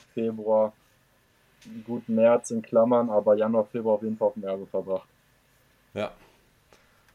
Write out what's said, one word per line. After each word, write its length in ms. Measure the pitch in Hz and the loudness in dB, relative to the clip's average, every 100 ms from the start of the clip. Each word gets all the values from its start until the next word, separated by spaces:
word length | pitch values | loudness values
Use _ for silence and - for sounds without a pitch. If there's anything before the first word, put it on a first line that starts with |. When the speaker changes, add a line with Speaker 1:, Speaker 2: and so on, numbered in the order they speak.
| - | -2
Speaker 1:
Februar, 600 | 117 113 110 110 110 107 - _ _ _ _ _ _ _ _ 110 113 113 | -6 -6 -4 -2 0 0 -4 _ _ _ _ _ _ _ _ -18 -16 -10
gut 220 | 117 - | -10 -4
März 440 | 110 113 120 - | 4 6 4 0
in 100 | 113 | -8
Klammern, 480 | - 113 117 120 120 | 0 2 4 2 2
aber 260 | 104 107 104 | 2 4 2
Januar, 300 | 110 113 107 | 2 0 -2
Februar 300 | 117 110 107 | -2 -2 -2
auf 80 | |
jeden 120 | 110 110 | -2 -2
Fall 100 | 104 | -4
auf 60 | 107 | -4
dem 80 | |
Ergo 220 | 98 98 95 | -8 -8 -6
verbracht. 400 | 95 92 95 - _ _ _ _ _ _ _ _ 98 | -8 -4 -6 -8 _ _ _ _ _ _ _ _ -8
Speaker 2:
Ja. 160 | - - - _ _ _ _ _ _ _ _ | -8 -10 -20 _ _ _ _ _ _ _ _